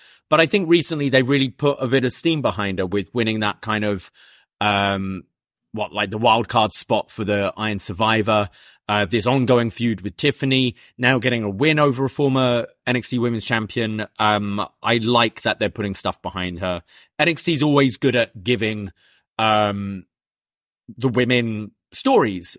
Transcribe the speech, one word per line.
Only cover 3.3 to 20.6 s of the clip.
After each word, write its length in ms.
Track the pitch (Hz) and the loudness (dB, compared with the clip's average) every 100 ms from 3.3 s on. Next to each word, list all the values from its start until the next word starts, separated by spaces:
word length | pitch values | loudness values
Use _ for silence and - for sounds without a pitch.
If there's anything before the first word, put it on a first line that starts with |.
| 110 | 0
that 200 | 107 101 | -2 -4
kind 220 | 110 107 104 | -4 -2 -2
of, 260 | 101 - _ - _ _ _ | -4 -8 _ -20 _ _ _
um, 600 | 104 101 101 98 95 95 - _ _ _ _ | 0 2 2 -2 -4 -8 -12 _ _ _ _
what, 200 | 107 101 | -8 -6
like, 160 | 101 101 | -4 -4
the 80 | 107 | 0
wild 300 | 117 113 113 | 2 2 2
card 240 | 120 107 | 2 2
spot 400 | - - 110 - | 0 0 -2 -2
for 120 | - | -6
the 300 | 104 101 98 - | -2 0 0 -2
Iron 220 | 107 101 | -6 -4
Survivor. 680 | - 95 110 110 107 107 98 - - _ - | -6 -2 2 2 2 2 0 -6 -20 _ -4
Uh, 160 | 104 | -2
this 220 | 101 110 117 | 0 0 2
ongoing 460 | 135 117 123 117 | 2 4 2 2
feud 300 | - 117 98 | -2 -2 -2
with 140 | 95 - | -6 -2
Tiffany, 600 | 147 - 135 131 127 - - - | -2 0 0 2 0 -4 -18 -2
now 220 | 123 131 | 0 2
getting 240 | 127 120 | 0 0
a 80 | 104 | -2
win 300 | 98 147 151 | 0 2 4
over 260 | 147 123 135 | 2 2 -2
a 40 | |
former 580 | - 143 131 127 120 - _ - | 0 2 2 2 0 -2 _ -2
N 100 | 123 | -2
X 140 | - | -2
T 80 | 123 | -2
Women's 260 | 120 113 | 0 -2
Champion. 600 | - 117 107 - 110 107 104 - | -2 -2 -2 -2 -2 -4 -8 -2
Um, 440 | 107 104 104 101 95 _ | 0 2 0 -4 -6 _
I 140 | 110 117 | 0 0
like 440 | 113 120 113 - | 2 2 2 0
that 160 | 113 - | -4 -2
they're 140 | 104 | -2
putting 240 | 101 101 95 | -2 -6 -4
stuff 260 | 98 - | -4 -6
behind 380 | 87 90 90 87 | -10 -6 -6 -4
her. 240 | 92 87 - - _ - | -4 -6 -8 -20 _ -2
N 100 | 165 | 0
X 160 | 160 | 0
T's 200 | - 151 | -2 0
always 340 | 151 143 139 110 | 2 4 2 2
good 180 | 139 120 | 0 2
at 280 | 110 110 | -2 -4
giving, 480 | 95 120 107 107 98 - _ _ _ - | -2 0 0 -4 -10 -14 _ _ _ -2
um, 640 | 110 107 104 101 98 95 - _ _ _ _ _ | 2 4 2 0 -6 -8 -14 _ _ _ _ _